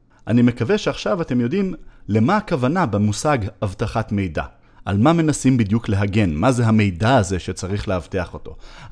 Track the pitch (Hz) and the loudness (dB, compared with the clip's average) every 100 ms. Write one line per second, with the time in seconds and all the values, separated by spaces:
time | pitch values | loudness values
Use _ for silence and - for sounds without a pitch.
0 | _ _ - 117 120 120 110 208 - 131 | _ _ 0 2 4 2 0 0 -2 -4
1 | 220 202 160 123 120 185 190 - - - | -2 -2 -2 -2 0 -2 -4 -6 -16 -16
2 | - 107 117 208 - 160 127 180 147 101 | -2 2 2 2 0 -2 0 0 0 0
3 | 104 101 151 139 92 - 101 - 107 113 | 0 0 -2 -2 -2 -6 -6 -4 -4 -4
4 | 110 101 95 76 - - - - - 98 | -4 -2 -2 -4 -8 -12 -20 -12 -2 2
5 | 135 170 156 139 131 131 101 117 - 101 | 4 4 2 2 2 2 2 0 0 0
6 | 101 98 98 76 117 120 113 110 101 85 | 0 2 2 2 2 2 4 4 2 0
7 | 110 135 92 92 - 90 92 98 - 92 | 2 2 2 -2 -6 -8 -6 -6 -2 -4
8 | - 95 85 87 - - - - - | -4 -6 -6 -8 -16 -16 -18 -20 -10